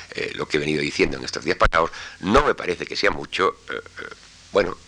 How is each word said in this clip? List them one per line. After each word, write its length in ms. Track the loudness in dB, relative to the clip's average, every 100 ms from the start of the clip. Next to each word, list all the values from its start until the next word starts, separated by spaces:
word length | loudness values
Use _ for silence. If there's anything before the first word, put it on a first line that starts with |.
| -12 -6
eh, 160 | -6 -4
lo 100 | -2
que 100 | 0
he 20 |
venido 220 | 2 0
diciendo 360 | 0 2 2 0
en 60 |
estos 220 | -6 -6 -2
días 120 | 2
pasados, 340 | 4 4 2 -2 -14 -6
no 260 | 2 4 4
me 80 |
parece 320 | 0 -2 -4 -4
que 120 | -2
sea 140 | 0
mucho, 480 | 0 -4 0 0 0 -8
eh, 60 | -10
eh, 280 | -10 -14 -14 -16 -20 -20 0
bueno, 260 | 2 2 -2